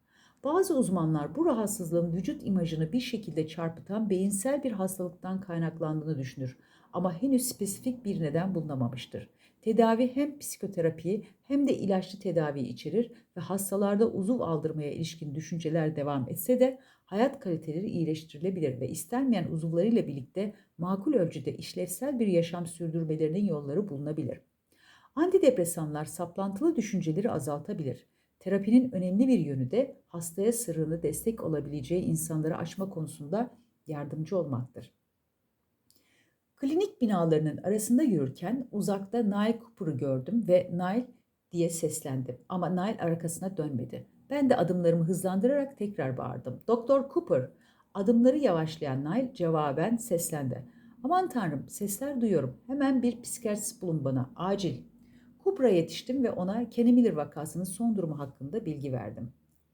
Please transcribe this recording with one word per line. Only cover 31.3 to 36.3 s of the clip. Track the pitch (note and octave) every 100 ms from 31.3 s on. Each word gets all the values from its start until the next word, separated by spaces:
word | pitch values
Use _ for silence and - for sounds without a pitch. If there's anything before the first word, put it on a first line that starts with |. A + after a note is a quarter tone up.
| A3+
olabileceği | - D3+ C#3+ D3 B2+ F3
insanları | - D#3+ D#3+ D#3 D#3 E3+
aşma | E3 - G3
konusunda | - D3+ - C#3+ F#3+ A#3+ - _ _ -
yardımcı | D3+ C#3+ D3+ D#3 F#3+
olmaktır. | D3+ B2+ B2 - - _ _ _ _ _ _ _ _ _ _ _ _ _ _